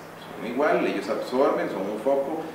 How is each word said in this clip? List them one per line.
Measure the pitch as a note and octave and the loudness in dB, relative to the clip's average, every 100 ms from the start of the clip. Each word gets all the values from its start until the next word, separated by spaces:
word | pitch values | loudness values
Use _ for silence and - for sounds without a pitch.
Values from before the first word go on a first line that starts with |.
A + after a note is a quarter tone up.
| - - - - | -14 -14 -14 -8
son | - | -4
igual, | B2 D3+ F3 - | 2 4 4 2
ellos | G2 G2+ | 0 -2
absorben, | G#2+ - B2+ D3+ - - | -4 0 4 4 2 0
son | G2 G2 | -2 -4
un | G#2 | -2
foco, | C3+ C#3+ - D#3+ D#3+ | 2 2 2 -4 -6